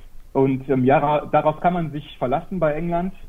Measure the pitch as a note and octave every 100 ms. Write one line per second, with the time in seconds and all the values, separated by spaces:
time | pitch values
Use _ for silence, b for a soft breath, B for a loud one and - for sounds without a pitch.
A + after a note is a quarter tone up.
0 | b - - C3+ C3+ C3 C3 C3 B2+ D3+
1 | D3 D3 - D3+ D3+ D3+ F3+ F3+ D#3+ C#3+
2 | - - B2+ C#3 - F#3+ D#3 D3+ E3+ E3+
3 | F3+ -